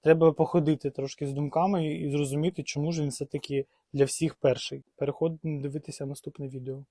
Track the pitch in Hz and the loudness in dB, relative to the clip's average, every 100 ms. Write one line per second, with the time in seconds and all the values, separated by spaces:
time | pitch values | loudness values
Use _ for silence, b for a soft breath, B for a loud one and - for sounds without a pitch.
0 | 156 160 160 151 156 175 151 147 139 - | 6 8 6 6 2 4 2 0 -2 -4
1 | 135 - 143 139 147 160 185 196 156 160 | -8 -6 -6 -4 -2 2 2 2 0 -2
2 | 151 147 143 143 165 175 143 143 151 165 | -2 0 0 0 -2 -2 -6 -4 -2 -2
3 | 147 - 143 143 - 139 139 _ _ 139 | -4 -4 -6 -6 -4 -4 -4 _ _ 2
4 | 135 - 160 - 139 123 - 139 _ _ | 2 4 -2 2 2 2 -4 -10 _ _
5 | 143 - 165 160 160 147 139 147 147 - | -4 0 -2 -2 -6 -4 -6 -8 -10 -10
6 | 139 143 - - 139 131 127 135 139 | -10 -8 -12 -10 -10 -8 -10 -12 -14